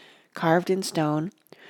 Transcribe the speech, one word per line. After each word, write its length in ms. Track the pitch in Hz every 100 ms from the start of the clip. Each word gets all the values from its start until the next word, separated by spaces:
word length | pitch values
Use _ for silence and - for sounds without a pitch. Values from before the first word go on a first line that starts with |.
| - - _
carved 340 | - 170 170 180
in 120 | 190
stone, 480 | 185 - 151 151 170 _ _ -